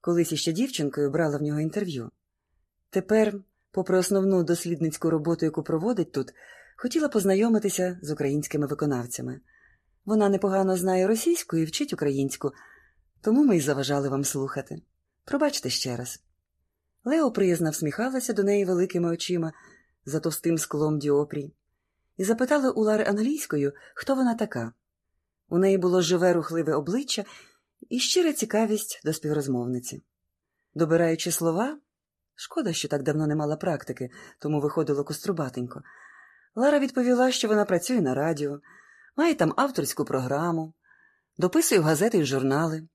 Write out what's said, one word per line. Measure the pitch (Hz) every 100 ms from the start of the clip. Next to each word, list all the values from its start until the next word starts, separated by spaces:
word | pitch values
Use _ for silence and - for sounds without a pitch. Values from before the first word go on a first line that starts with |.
Колись | - 170 165
іще | 151 -
дівчинкою | 165 262 - 147 135 143
брала | 147 160 143
в |
нього | 147 151
інтерв'ю. | 160 180 196 139 113 _ _ _ _ _ _ _ _
Тепер, | 196 185 220 220 202 196 _ _
попри | - 180 185
основну | 180 196 190 190
дослідницьку | 165 170 170 165 160 151 165
роботу, | 160 151 165 160
яку | 151
проводить | 151 160 185 226 170
тут, | - 131 - - - - -
хотіла | 247 320 302
познайомитися | 233 196 190 226 220 208 180 180 180
з | 147
українськими | 151 143 143 151 147 143
виконавцями. | 147 151 131 120 - 127 131 _ _ _ _ _ _
Вона | - 214 202
непогано | 196 196 190 190 185
знає | 185 185 185
російську | 220 339 339 - 165
і |
вчить | 160 - 294
українську, | 175 147 139 139 - 143 - - - _ _ _ _
тому | - 233
ми | 294 185
й |
заважали | 139 139 135 143 139
вам | 135
слухати. | 139 143 135 135 131 - _ _ _ _
Пробачте | - 285 294 285 -
ще | - - 120
раз. | 123 - _ _ _ _ _ _ _ _
Лео | - 311 285
приязно | 240 190 170 160
всміхалася | 151 151 143 240 262 247
до | 208
неї | 196 202
великими | 190 180 185 175 170
очима | 170 - 180 160 - - - _ _
за | - 151
товстим | 165 151 165 165
склом | - 147 156 151
діопрій | 147 143 147 - - _ _ _ _ _ _ _
і |
запитала | 190 226 254 294 262
у | -
Лари | 214 214
англійською, | - 202 220 302 - 151 139 - -
хто | - -
вона | 269 254
така. | 233 208 - 117 - _ _ _ _ _ _ _
У | 170
неї | 190 196
було | 180 180
живе, | 165 180 180
рухливе | 170 151 165 151
обличчя | 151 147 220 277 - 196 - - _ _ _ -
і | 247
щира | 254 359 339
цікавість | 302 220 208 226 208 - -
до | -
співрозмовниці. | 156 151 151 139 127 120 127 123 - _ _ _ _ _ _ _
Добираючи | - 160 165 170 160 -
слова, | 165 165 165 247 302 _ _ _ _ _
шкода, | _ - - 233
що | 160 -
так | 147
давно | 135 151 156
не | 151
мала | 147 151
практики, | 185 151 - 127 127 - - -
тому | 147 151
виходило | 147 147 151 143
кострубатенько, | 139 147 - 170 139 123 123 139 - - - - - _ _
Лара | - 262 294
відповіла, | 269 262 247 247 254
що | 254 220
вона | 214
працює | 208 180 - 254
на | 151
радіо, | 127 151 151 147 143 _ - - - - -
має | 330
там | 311 160 -
авторську | 277 262 143 -
програму, | 147 131 123 139 170 165 160 - _ _ _ _ _ _
дописує | 180 302 339 208
в |
газети | 151 156 208 220
й |
журнали. | 143 135 135 139 165 160 160